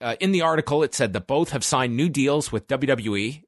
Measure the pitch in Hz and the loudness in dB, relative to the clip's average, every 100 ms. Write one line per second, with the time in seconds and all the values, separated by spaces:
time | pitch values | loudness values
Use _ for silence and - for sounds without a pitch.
0 | 120 113 190 185 160 156 151 147 151 - | -6 -2 0 2 2 0 0 2 2 2
1 | 113 95 - 143 170 135 - 135 127 117 | 0 -2 -2 0 0 -2 0 0 2 0
2 | 170 143 135 151 - 110 - 131 139 123 | 0 2 2 0 -2 -4 -4 -2 0 0
3 | 107 101 110 151 | 0 -2 -2 -6